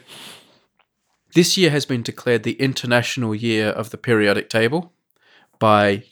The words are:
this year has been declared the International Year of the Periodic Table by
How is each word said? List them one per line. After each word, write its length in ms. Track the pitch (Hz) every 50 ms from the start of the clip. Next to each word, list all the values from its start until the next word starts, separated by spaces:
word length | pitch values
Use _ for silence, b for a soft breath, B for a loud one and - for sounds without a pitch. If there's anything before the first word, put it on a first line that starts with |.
| B B B B B B B B B B B B B B _ _ _ _ _ _ _ _ _ _ _ _ -
this 220 | 165 175 175 -
year 140 | 190 185 156
has 160 | 143 147 135
been 160 | - 135 120 113
declared 400 | - 110 - - 127 120 113 110
the 180 | 117 - -
International 760 | 131 135 127 - - 123 120 120 117 - - 135 123 110 107
Year 320 | 104 117 117 110 107 107 104
of 220 | - - 107 98
the 60 | - -
Periodic 500 | - - 117 107 104 101 101 104 - -
Table 420 | - 113 110 120 139 175 175 - _ _ _ _ b b b b b b b b b _
by 460 | 113 110 107 104 104 101 98 104 - _